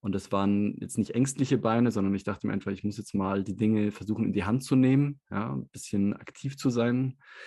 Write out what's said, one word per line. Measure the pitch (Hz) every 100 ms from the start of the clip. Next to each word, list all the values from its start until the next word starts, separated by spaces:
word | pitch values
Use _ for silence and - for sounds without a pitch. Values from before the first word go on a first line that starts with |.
Und | 101
das | 98 -
waren | 98 98 101 104 -
jetzt | - -
nicht | 104
ängstliche | 117 135 - 135 123
Beine, | 113 113 120
sondern | 107 98
ich | 98
dachte | - 98 107
mir |
einfach, | 98 101
ich | 95
muss | 104 104
jetzt | 101
mal | 98 95 98
die | 95
Dinge | 92 107 110 104
versuchen, | 104 95 110
in | 101
die | 101
Hand | 98 127
zu | -
nehmen, | 131 131 135 143 143 _
ja, | 98 110
ein | 135 -
bisschen | - - 104 101
aktiv | - - - 135 135
zu | 135
sein. | 120 117 123 131 - - -